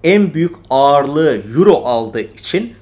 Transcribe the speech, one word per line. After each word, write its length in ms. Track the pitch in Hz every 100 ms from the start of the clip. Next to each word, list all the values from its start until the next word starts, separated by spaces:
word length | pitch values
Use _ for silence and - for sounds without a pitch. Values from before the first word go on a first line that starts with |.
en 300 | 160 202 190
büyük 220 | 151 170 - -
ağırlığı 720 | 131 139 143 139 147 156 110 101 127
euro 180 | 202 147
aldığı 460 | - 117 113 113
için 520 | - - - 185 233 -